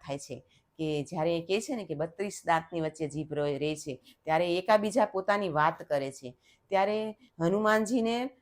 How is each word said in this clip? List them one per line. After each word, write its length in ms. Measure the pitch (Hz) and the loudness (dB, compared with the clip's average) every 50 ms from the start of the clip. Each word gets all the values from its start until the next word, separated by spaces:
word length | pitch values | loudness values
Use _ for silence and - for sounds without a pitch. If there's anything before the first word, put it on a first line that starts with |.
| - | -10
થાય 140 | 147 139 139 | -8 -8 -8
છે 260 | - - 131 123 - _ _ _ _ _ _ - | -8 -10 -12 -12 -14 _ _ _ _ _ _ -6
કે 260 | 160 156 151 147 139 | -4 -2 -2 -2 -4
જ્યારે 340 | - 180 165 156 170 170 170 | -4 -4 -2 0 0 0 0
એ 80 | 165 | 0
કહે 160 | 170 190 214 | 0 -2 -2
છે 140 | 220 - 269 | 0 -2 -6
ને 100 | 226 196 | -6 -6
કે 80 | 160 156 | -6 -4
બત્રીસ 480 | 143 160 165 - - 196 202 - - - | -4 -4 -6 -4 -6 -6 -6 -6 -6 0
દાંતની 360 | - 165 160 165 - 175 165 | 0 0 0 0 -2 -4 -4
વચ્ચે 260 | 160 156 156 - 160 143 | -4 -4 -4 -4 -6 -4
જીભ 260 | 135 151 151 151 147 | -4 -6 -6 -4 -4
રહે, 240 | 147 147 147 143 139 | -2 -2 0 0 -2
રહે 180 | 147 151 151 | -2 -2 -4
છે, 260 | 147 - 151 127 - _ - - _ _ | -4 -6 -10 -10 -12 _ -20 -20 _ _
ત્યારે 340 | 156 156 160 175 175 170 180 | 0 2 2 2 2 0 0
એકાબીજા 480 | 180 - 214 208 208 214 196 - 214 | 4 4 4 4 4 2 2 2 2
પોતાની 440 | - - 190 190 - 202 208 202 180 | 2 0 0 0 0 0 0 0 0
વાત 320 | 143 151 151 - 165 - | 2 2 4 2 2 0
કરે 300 | - - 147 143 135 135 | -2 -2 -2 0 0 -2
છે. 260 | 131 - 135 123 - _ _ _ _ _ _ _ | -6 -10 -12 -14 -14 _ _ _ _ _ _ _
ત્યારે 420 | 196 190 196 202 208 220 220 220 214 - - - _ - | 2 2 4 2 2 0 -2 -4 -8 -12 -16 -20 _ 0
હનુમાનજીને 920 | 165 - 190 208 214 214 214 220 220 202 247 247 226 226 233 240 254 269 - _ | 2 2 4 4 4 4 4 4 4 2 2 2 2 2 0 0 -2 -4 -8 _